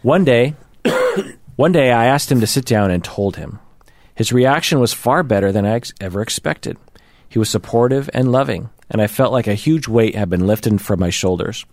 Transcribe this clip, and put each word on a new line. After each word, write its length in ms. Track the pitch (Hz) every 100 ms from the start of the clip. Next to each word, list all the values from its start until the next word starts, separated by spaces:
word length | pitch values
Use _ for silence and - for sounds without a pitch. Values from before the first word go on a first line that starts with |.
One 200 | 117 170
day, 320 | 165 120 131 151 - -
<coughs> 720 | - 508 508 415 - - - -
one 160 | 151
day 200 | 175 131
I 140 | 117 117
asked 260 | 143 -
him 80 | 131
to 60 | 110
sit 180 | - 120
down 260 | 110 101
and 120 | 90
told 320 | - - 98 87
him. 220 | 76 - - - _ _ _
His 180 | - 110
reaction 460 | 123 127 147 - 151
was 140 | 120
far 300 | - - 151
better 280 | 147 101 98
than 140 | 101 101
I 60 | 117
ex-, 180 | - -
ever 220 | 95 95
expected. 560 | 110 - 151 156 - - - - _ _ -
He 100 | 113
was 100 | 110
supportive 600 | 107 - 117 123 135 139
and 180 | 120 127
loving, 380 | 127 139 90 117 - -
and 120 | 110
I 60 | 104
felt 240 | - 127
like 140 | 127 107
a 60 | 101
huge 320 | - 160 127
weight 280 | 117 110 107
had 140 | 98
been 160 | 90 95
lifted 320 | 107 113 104
from 180 | - 95
my 100 | 87
shoulders. 560 | - 95 90 87 110 -